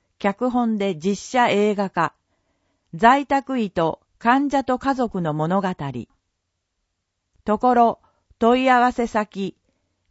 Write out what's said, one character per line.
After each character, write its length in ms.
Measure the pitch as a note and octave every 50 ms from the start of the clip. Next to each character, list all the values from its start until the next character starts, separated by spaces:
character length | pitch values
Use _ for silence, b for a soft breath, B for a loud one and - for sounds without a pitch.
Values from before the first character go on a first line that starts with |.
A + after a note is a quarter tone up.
| _ _ _
脚 320 | - - G3+ G3 - A#3+ B3+
本 300 | A#3 B3 A#3+ A3+ A3 G#3
で 160 | G3+ G3 F3+
実 340 | D3+ D3+ G3 G3+ F#3+ - -
写 200 | - B3+ A#3+ A3
映 260 | F3+ G3+ G#3 G#3+ G3+
画 160 | G3 G3+ F#3
化。 240 | - F3 D#3+ D3+ - _ _ _ _ _ _ _ _ _ _ _ _ _ _ _ -
在 320 | D#3+ G#3+ A#3 C4 C#4+ C#4+
宅 320 | - C#4+ C#4 - - C4 B3
医 100 | A3 F#3+
と 320 | - F3+ E3 D#3+ - - _ _ _
患 320 | _ - A#3 B3 C4+ C#4+ C#4
者 140 | C#4+ C#4 C4
と 160 | - B3+ B3
家 160 | - C#4 C4+
族 260 | B3+ A#3+ G#3+ - F#3+
の 140 | E3+ D#3 D3
物 260 | D#3 D#3 E3 F#3 G3
語。 80 | F#3+ F#3 F3+ - D3 C#3 B2+ A#2+ - - _ _ _ _ _ _ _ _ _ _ _ _ _ _ _ _ _ _ _ _ _ _ _ _ _ _ -
と 140 | - G#3 G#3
こ 140 | B3 B3+ B3
ろ、 240 | A#3+ A#3 A3+ - - _ _ _ _ _ _ _ -
問 240 | A3+ A3+ B3 B3+ C4
い 40 |
合 120 | C4 B3+ B3
わ 120 | A#3+ B3
せ 140 | B3 - A#3
先、 500 | A3 - G#3+ G#3 - - F#3+ G3 F#3 - _ _ _ _ _ _ _ _ _ _ _